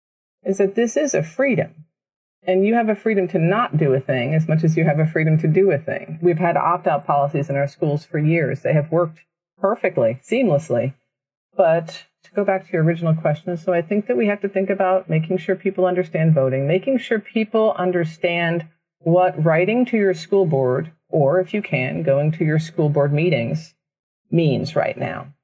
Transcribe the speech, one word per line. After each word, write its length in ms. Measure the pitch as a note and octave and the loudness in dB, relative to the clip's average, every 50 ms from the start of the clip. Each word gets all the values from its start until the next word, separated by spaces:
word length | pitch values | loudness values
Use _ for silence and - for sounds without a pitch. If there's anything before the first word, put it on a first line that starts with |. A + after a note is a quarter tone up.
| _ _ _ _ _ _ _ _ | _ _ _ _ _ _ _ _
is 160 | - F#3+ F#3+ - | -6 -4 0 0
that 160 | G3 F#3+ G3 | 0 0 0
this 220 | A#3 A#3+ A3+ - | -2 -2 -2 0
is 180 | C#4+ D#4 C4+ - | -2 -2 -2 -2
a 80 | D#3 | -4
freedom. 600 | D#3 - - - C4+ C#4 G#3+ D3+ - - - - - _ _ _ _ _ _ _ _ _ _ _ _ | -4 -4 -4 -2 -2 0 0 -2 -4 -4 -10 -18 -20 _ _ _ _ _ _ _ _ _ _ _ _
And 200 | F#3 F#3 F#3+ G3 | -2 0 2 2
you 80 | G#3+ A#3 | 2 2
have 160 | A#3+ A3+ A3 | 0 0 0
a 60 | G#3 | -2
freedom 300 | G#3 - A3 G#3+ G3 F#3 E3 | -2 -2 -2 0 0 0 0
to 100 | G3 E3+ | 2 2
not 400 | D#3+ E3+ G3+ A3+ B3 - - D3+ | 4 4 2 2 0 0 0 2
do 160 | D#3+ C3+ C3 | 2 2 2
a 60 | C3+ | 2
thing 340 | - - C3 B2+ A#2+ C#3 D#3+ | 0 -2 -2 -2 -2 0 0
as 140 | D#3+ D#3+ - | 0 2 2
much 160 | D#3 D#3+ E3 | 2 2 2
as 120 | D#3+ D#3+ | 2 2
you 80 | E3 D#3+ | 2 2
have 140 | D#3+ C#3+ D#3 | 2 2 2
a 80 | D#3 | 0
freedom 320 | D#3 - D#3+ D#3+ D#3 D#3 D#3 | 0 0 0 2 2 2 2
to 100 | D#3+ D#3+ | 2 2
do 220 | D#3 F#3+ G3 F#3+ | 4 4 4 4
a 80 | D3+ C3+ | 2 0
thing. 400 | - - - - - - D#3 D#3+ | -2 -6 -8 -8 -10 -12 -6 -2
We've 160 | E3+ F3 E3+ | 0 0 2
had 220 | D#3+ F#3 E3+ E3+ - | 2 0 0 0 0
opt-out 480 | - D#3+ F3 F3+ - F3 D3+ - - | 0 0 0 0 0 0 0 0 0
policies 420 | - C#3+ C#3+ C#3 C#3+ D#3 C#3 C3+ - | 0 0 0 0 0 -2 -4 -4 -2
in 80 | C#3 | -2
our 120 | C#3 C#3+ C#3+ | -2 -2 -4
schools 360 | - - E3+ D3+ C#3+ D3+ - | -4 -4 -2 -2 -2 -4 -4
for 140 | - - D3+ | -6 -4 -2
years. 420 | D3+ D#3 E3 E3+ D3 B2 - - | 0 0 2 0 0 -2 -4 -4
They 140 | - - D3+ | -2 0 0
have 180 | D3+ C#3+ D#3+ | 0 0 0
worked 280 | D#3+ E3+ F3 D#3+ D#3+ - _ _ _ _ _ _ _ _ | 0 -2 -2 -2 -6 -12 _ _ _ _ _ _ _ _
perfectly, 600 | G3 G3 A3+ - - F#3 D#3 C#3 A#2 A2+ B2+ - | -2 -2 0 -2 -2 -2 0 0 0 0 -2 -4
seamlessly. 720 | - - - C4 C4 F#3+ D3 C#3 - - B2 A#2 A#2 C3+ - _ _ _ _ _ _ _ _ _ _ _ _ | -6 -4 -2 0 2 2 2 0 0 -2 -2 -2 -2 -4 -6 _ _ _ _ _ _ _ _ _ _ _ _
But 480 | - F3+ D#3+ E3 E3+ E3 E3 - - - _ _ _ _ | 0 2 2 2 0 -2 -6 -12 -18 -20 _ _ _ _
to 60 | _ | _
go 120 | - G3+ G3 | -6 -2 0
back 220 | G3 F#3+ F#3+ - | 0 -2 -2 -4
to 60 | - | -4
your 100 | - E3 | -2 0
original 320 | D#3 E3+ E3+ E3 E3+ D#3+ D#3+ | 2 0 0 0 0 -2 0
question, 420 | D#3+ - D#3 D3 - - F3+ F3 | 0 0 -2 -2 -2 -4 -6 -8
so 160 | E3 - F#3+ | -4 -2 -2
I 80 | F3 E3+ | 0 0
think 280 | E3 E3 G#3 G#3 G3+ - | -2 -2 -2 -2 -2 -2
that 80 | B3 | -2
we 100 | B3 A3+ | 0 0
have 160 | G#3 G3+ G3+ | 0 -2 -2
to 60 | - G3 | -4 -4
think 200 | - F#3+ F#3+ F#3+ | -2 -2 -2 0
about 400 | G3 G3 F#3+ F#3 F#3 F#3+ - - | 0 0 0 2 0 0 0 -2
making 300 | D#3+ D#3+ D#3+ D#3+ F#3 F3+ | -2 -2 0 -2 -4 -4
sure 180 | - - F#3 | -2 -4 -4
people 300 | F#3+ - G3 F#3 - F3+ | -2 -4 -4 0 0 0
understand 480 | F3+ F3+ F3+ F3+ - - D#3+ D#3+ E3 D#3 | 0 0 -2 -2 -2 -2 0 2 4 4
voting, 320 | C#3 C3+ C3 C3 C3+ C#3 | 4 2 2 0 -2 0
making 320 | C#3+ E3+ F#3 - C#4 C4+ A#3 | 0 0 0 0 -2 -2 -2
sure 200 | - - A#3 G#3 | -2 -2 -4 -4
people 540 | - - - A3 A3 G#3+ - A3 A3 G#3+ - - | -4 -4 -4 -4 -2 0 0 0 0 0 0 0
understand 880 | F3+ F#3 F3+ F3 E3 D#3+ - - - F3 E3+ E3+ E3+ E3 E3+ E3+ E3 - _ _ _ _ _ _ | -2 -2 0 -2 -2 -4 -4 -4 -4 -2 0 0 -2 -2 -2 -4 -6 -10 _ _ _ _ _ _
what 440 | - E3 E3+ F3+ F#3 F#3 - D3+ | 0 2 4 4 4 2 0 0
writing 440 | D#3 E3 D#3 E3 F#3 G3+ A3+ B3 B3 | 0 2 2 2 2 2 2 0 0
to 100 | A#3+ A#3 | 0 0
your 160 | G#3+ G3+ F#3+ | 0 0 0
school 320 | F3 D#3+ - - G3+ G3 F#3+ | 0 -2 -4 0 0 2 2
board, 480 | D#3+ D#3 C3+ C3 B2+ B2+ C#3 D#3+ - - _ _ _ | 2 2 2 2 0 0 -2 -4 -6 -12 _ _ _
or 320 | - D#3 C#3 C3+ E3 F#3 | 0 2 2 2 2 0
if 140 | F#3 F#3 - | 0 -2 -4
you 80 | G#3 | -6
can, 400 | G3+ - D#3 C3 B2 C3+ D3+ E3+ | -4 -4 -4 -4 -4 -4 -6 -2
going 300 | D#3+ C#3 C3+ C#3+ D3 D#3 | 0 0 2 2 2 0
to 120 | D#3+ - E3+ | 0 0 0
your 140 | D#3 D#3 D#3+ | 0 0 -2
school 320 | D#3+ - - - D#3 D3 | -2 -4 -2 -2 0 0
board 220 | D3 D3+ C#3+ C#3+ | 2 0 0 0
meetings 640 | D3 D3 E3 F#3 E3 A#2+ A#2 - - D#3+ - - _ _ _ _ _ _ _ _ _ _ _ _ | 0 0 0 0 0 0 -2 -4 -6 -8 -8 -14 _ _ _ _ _ _ _ _ _ _ _ _
means 460 | E3 E3+ E3 D3 B2+ A2 - - - | 0 2 2 2 2 0 -2 -4 -2
right 220 | - - - - - | -2 -2 -2 -4 -6
now. 300 | - - - - B2+ C#3 - _ | -8 -8 -8 -10 -12 -16 -20 _